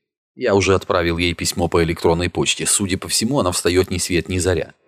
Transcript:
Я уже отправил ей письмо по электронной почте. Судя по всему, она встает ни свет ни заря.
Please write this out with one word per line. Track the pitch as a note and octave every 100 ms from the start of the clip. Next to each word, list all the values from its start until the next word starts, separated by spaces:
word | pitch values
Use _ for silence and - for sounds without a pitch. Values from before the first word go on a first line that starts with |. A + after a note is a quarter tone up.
| _ _ _ -
Я | A#2+
уже | G2 F#2 F#2+
отправил | - F#2 E2+ E2+
ей | F2
письмо | F2 F2+ - E2+
по | F2
электронной | E2 E2 F2 E2 F2
почте. | - C#2+ - D2+
Судя | - G2 F#2
по | E2+
всему, | - A2+ C#3
она | F2+
встает | - F2 F2+ F2+
ни | F2+
свет | - F2 -
ни | F#2
заря. | F2+ E2+ - -